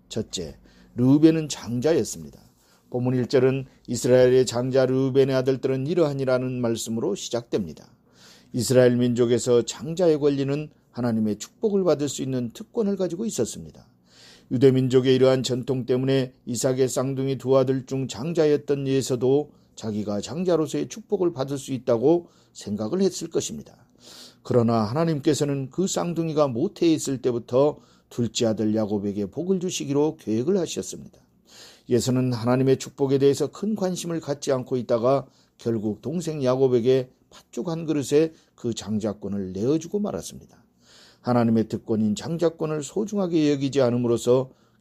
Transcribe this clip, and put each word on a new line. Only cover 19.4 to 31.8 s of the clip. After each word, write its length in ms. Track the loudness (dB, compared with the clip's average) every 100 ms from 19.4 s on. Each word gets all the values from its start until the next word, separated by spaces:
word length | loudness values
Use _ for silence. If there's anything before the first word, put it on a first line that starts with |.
| 0 _ _
자기가 460 | -12 -8 -6 -4 -6
장자로서의 640 | -6 -4 0 0 0 -4 -6
축복을 460 | -10 -8 -2 -2
받을 260 | -2 -6 -6
수 140 | -6
있다고 560 | -6 0 2 4 2 0 _ _
생각을 480 | -16 -8 -6 -4 0
했을 260 | -2 -2 -6
것입니다. 520 | -6 -6 -10 -16 -20 _ _ -20 -20 -20 _
그러나 380 | 0 2 4 2
하나님께서는 880 | 0 0 -2 0 0 0 0 -4 -6
그 160 | -4 -2
쌍둥이가 600 | -2 -4 -4 -2 0 0
모태에 440 | 0 -4 0 2
있을 300 | 2 -2 -2
때부터 560 | -2 -2 0 2 2 0 _ _ _
둘째 360 | -4 -4 0 0
아들 280 | 0 0
야곱에게 520 | 0 0 -2 -4 -4 -6
복을 340 | -6 -2 -2
주시기로 560 | -2 -6 -4 0 0 -2
계획을 420 | -4 -2 0 -2
하셨습니다. 580 | -2 -6 -10 -14 -18 -20 _ _ _ -20 -20 -20